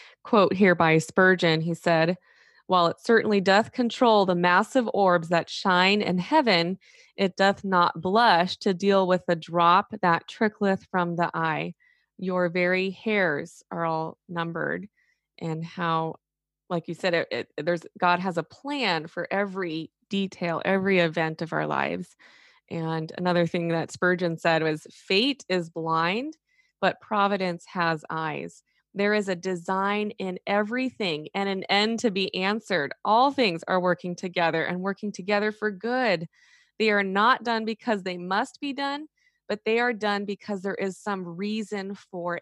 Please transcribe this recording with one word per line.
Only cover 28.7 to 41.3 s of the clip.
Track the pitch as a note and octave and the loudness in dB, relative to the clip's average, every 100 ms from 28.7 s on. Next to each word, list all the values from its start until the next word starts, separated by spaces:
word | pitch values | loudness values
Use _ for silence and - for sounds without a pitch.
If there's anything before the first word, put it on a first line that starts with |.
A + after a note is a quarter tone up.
| _ _ | _ _
There | F#3+ G3+ | -2 0
is | G#3+ G3 | 0 -2
a | F3 | -4
design | F#3 F3 E3+ F#3+ G3 G#3 G#3 - | -4 -6 -4 -2 0 -2 -4 -6
in | F#3+ F3+ - | -8 -6 -2
everything | G3+ G#3 B3 C4 - F#3+ D3+ D3+ | -2 0 -2 -4 -4 -4 -4 -6
and | G3 G3 | -6 -4
an | F#3+ - | -4 0
end | G3+ G#3+ A3+ | 2 2 0
to | A#3 | -2
be | F#3+ F#3 F#3 | -2 -2 -2
answered. | F#3+ G#3+ - F3+ C#3 - - | -2 -2 -2 -2 -2 -4 2
All | A3 C#4 | 4 4
things | C4+ A3 E3 - | 4 0 0 -2
are | F#3 | 0
working | F3+ E3+ F3+ F3 | 0 0 -4 -8
together | F#3 F3 E3 D#3+ D#3 | -6 0 0 0 -2
and | F3+ | -4
working | G3 F#3+ G#3 | -6 -6 -8
together | G3 F#3 G#3 G#3+ | -8 -2 0 0
for | G#3+ G#3+ | -2 -6
good. | F#3 A#3 B3+ A#3+ E3+ E3+ _ _ _ _ - | -4 -4 -2 0 0 -4 _ _ _ _ -2
They | G#3+ | 2
are | G3+ | 2
not | F#3+ G3 A3+ C4 | 0 2 2 2
done | A#3 A3+ | 0 -4
because | A3 G#3+ A3 G#3 | -4 -6 -2 -2
they | F3+ F3+ | -4 -8
must | F3 G3 C4+ - | -2 -2 -2 -6
be | C#4+ | -10
done, | C4 C#4 C#4+ D#4 _ _ _ - | -6 -6 -6 -12 _ _ _ -8
but | G3+ A3 | -6 -2
they | A3+ | 0
are | B3 | 0
done | G#3+ G#3 G3+ G3+ | -2 -2 -2 -4
because | G3 - G3+ | -8 -8 -6
there | G3 - | -6 -4
is | G3 F3+ | -6 -6
some | G#3+ F#3+ | -8 -8
reason | F3 | -8